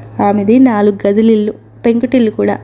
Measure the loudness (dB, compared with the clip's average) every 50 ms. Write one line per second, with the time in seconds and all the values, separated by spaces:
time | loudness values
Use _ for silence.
0 | -20 -14 -6 -4 -2 0 0 0 0 2 4 4 4 2 2 0 0 0 -2 -2
1 | -2 -2 0 2 2 2 2 2 0 -4 -8 -12 -18 -20 -12 -4 -2 -2 -2 -2
2 | -2 -2 0 0 0 0 -2 -2 -4 -4 -4 -6